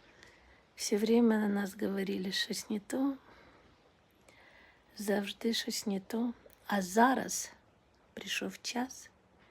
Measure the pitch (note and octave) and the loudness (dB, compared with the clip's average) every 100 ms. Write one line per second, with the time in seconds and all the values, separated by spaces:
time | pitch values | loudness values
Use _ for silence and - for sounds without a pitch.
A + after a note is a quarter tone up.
0 | - - - - - - _ - - G#3 | -20 -20 -20 -20 -20 -20 _ -8 -2 0
1 | A3 A#3 A#3 G#3+ G#3+ G3+ G3 - G#3 G3 | 4 6 6 4 2 0 -2 -4 -4 -2
2 | F#3+ G3 F#3+ - - G3 - G#3 - B3+ | -2 -2 -2 -2 -2 -6 -4 -6 -2 0
3 | C#4 C4 - - - - - _ _ _ | 0 -2 -12 -20 -20 -20 -20 _ _ _
4 | _ _ - - - - - _ _ - | _ _ -20 -20 -20 -20 -20 _ _ -8
5 | G3+ G3+ G3+ - A#3 A3+ - - G#3 G3 | 0 0 0 -4 -2 -2 -2 -4 -4 -4
6 | - A3+ A#3+ - - - - G3+ F3+ G3+ | -4 -2 -2 -4 -18 -16 -2 -2 2 6
7 | B3+ A#3+ F#3+ - - - _ _ _ _ | 6 4 -2 -6 -8 -14 _ _ _ _
8 | _ - G3 - F#3+ - - A#3+ C4 - | _ -14 -6 -6 -6 -8 -6 -4 -4 -8
9 | - _ _ _ - | -20 _ _ _ -20